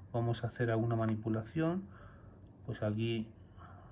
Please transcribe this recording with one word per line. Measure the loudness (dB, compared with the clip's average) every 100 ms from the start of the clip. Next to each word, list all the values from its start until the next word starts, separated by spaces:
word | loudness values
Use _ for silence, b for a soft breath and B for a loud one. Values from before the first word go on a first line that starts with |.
| -4
Vamos | 0 2 2
a | 0
hacer | 0 4
alguna | 4 4 4
manipulación. | 4 2 2 0 0 2 2 2 -2 B B B B B B -12 -8
Pues | 0
aquí | 2 2 2 2 -2 -8 -18 B B B B